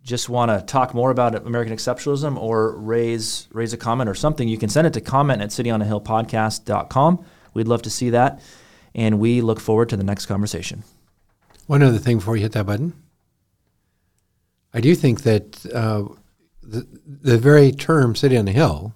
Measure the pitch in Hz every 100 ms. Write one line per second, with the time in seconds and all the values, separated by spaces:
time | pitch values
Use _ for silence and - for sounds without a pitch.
0 | - 120 - 123 120 104 - 135 127 120
1 | 123 123 120 110 117 120 113 110 - 123
2 | 147 143 151 127 110 113 110 82 107 117
3 | 117 117 110 - - 113 113 117 117 120
4 | 123 - 151 156 117 110 107 131 160 135
5 | - 135 143 120 104 - 120 110 107 104
6 | 107 110 113 113 110 - - 104 - 131
7 | 151 180 - _ _ 110 113 117 110 -
8 | 123 120 135 - - - - _ _ -
9 | 113 107 113 120 113 110 - 110 113 104
10 | 98 98 - 98 104 85 - - - _
11 | _ _ _ _ _ _ - 143 139 113
12 | 127 117 95 113 107 110 101 104 165 -
13 | _ _ _ _ _ _ _ _ _ _
14 | _ _ _ _ _ _ _ 117 123 180
15 | 139 113 117 107 - - - 123 110 107
16 | 101 - _ _ _ - - 110 - -
17 | - 139 135 117 127 147 139 139 - 160
18 | 127 107 139 127 98 107 147 73 98